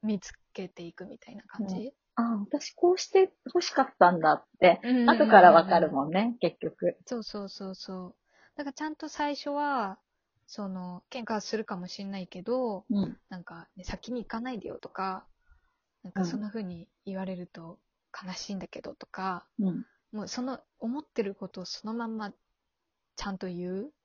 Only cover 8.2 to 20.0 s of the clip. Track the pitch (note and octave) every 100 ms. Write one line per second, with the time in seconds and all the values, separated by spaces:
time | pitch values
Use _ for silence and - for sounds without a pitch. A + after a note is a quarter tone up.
8.2 | _ _ _ - C#4+ - D#4 D#4 D#4 -
9.2 | D4 C#4+ - C#4+ D4 C#4 G3+ F#3+ _ _
10.2 | _ _ _ - G3+ F#3 F3+ F3+ _ B3+
11.2 | A3+ G#3+ - A3 A3 F#3+ F3+ - G3 G3
12.2 | F3+ F#3 F3+ B3 B3+ G3 - G3+ F3+ F3
13.2 | _ F#3 E3+ E3+ E3 - F3+ F#3+ - A#3+
14.2 | G#3+ A3+ B3 B3 - - - - F#3+ F#3+
15.2 | - _ _ - _ _ _ _ - G3
16.2 | F3+ F#3+ G#3 A3 F#3+ F3 E3+ _ - F#3+
17.2 | F#3+ F#3 F3 - E3 - _ _ _ -
18.2 | F#3 F3+ - G3+ - - - - - -
19.2 | F#3+ F3+ - - G3 E3+ - _